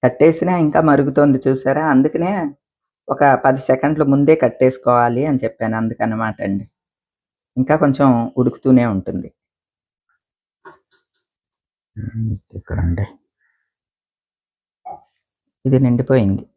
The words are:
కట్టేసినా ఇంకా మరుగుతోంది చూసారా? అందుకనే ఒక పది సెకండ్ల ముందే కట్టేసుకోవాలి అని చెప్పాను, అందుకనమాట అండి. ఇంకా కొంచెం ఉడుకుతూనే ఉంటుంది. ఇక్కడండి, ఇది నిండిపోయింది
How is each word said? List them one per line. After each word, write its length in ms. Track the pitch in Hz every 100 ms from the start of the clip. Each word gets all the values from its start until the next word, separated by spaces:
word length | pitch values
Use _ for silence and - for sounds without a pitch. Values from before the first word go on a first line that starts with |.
కట్టేసినా 500 | 127 - 156 160 - 180
ఇంకా 160 | 156 147 160
మరుగుతోంది 500 | 143 143 139 143 131 135
చూసారా? 380 | 135 135 139 156
అందుకనే 380 | 131 143 - 175 202 156 143 _ _ _ _ -
ఒక 160 | - 143 131 139
పది 160 | 135 -
సెకండ్ల 340 | 131 143 151 143
ముందే 220 | 139 143 160
కట్టేసుకోవాలి 800 | 123 - 131 127 - 123 120 120 151
అని 100 | 131
చెప్పాను, 320 | 113 - 113 110
అందుకనమాట 560 | 113 113 110 110 110 107 98
అండి. 180 | 98 104 _ _ _ _ _ _ _ _ -
ఇంకా 180 | 131 151
కొంచెం 240 | 147 135 139 120 120 -
ఉడుకుతూనే 440 | 127 - 135 127 120
ఉంటుంది. 440 | 101 - 92 - _ _ _ _ _ _ _ _ _ _ _ _ _ - - _ _ _ _ _ _ _ _ _ _ _ - 104 113 113 101 _ 98
ఇక్కడండి, 480 | - 87 87 85 98 _ _ _ _ _ _ _ _ _ _ _ _ _ _ _ _ _ - - _ _ _ _ _ _ 135
ఇది 120 | 131 131
నిండిపోయింది 580 | 120 127 131 101 95 -